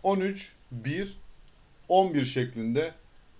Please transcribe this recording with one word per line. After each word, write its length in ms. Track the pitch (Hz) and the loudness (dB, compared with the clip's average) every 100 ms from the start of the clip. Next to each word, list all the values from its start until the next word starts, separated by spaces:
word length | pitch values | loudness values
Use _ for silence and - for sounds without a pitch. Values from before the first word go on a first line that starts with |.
On 160 | 190 196 | 2 0
üç, 340 | 190 196 - - - | -2 -4 -14 -18 -14
bir, 460 | 123 135 160 202 - - - - - - - - | -8 -6 -4 -6 -12 -18 -20 -20 -20 -20 -20 4
on 260 | 180 190 | 4 6
bir 120 | 151 127 | 2 0
şeklinde 680 | 131 123 117 113 127 160 - - - - - | -2 -2 -4 0 0 -2 -6 -20 -20 -20 -20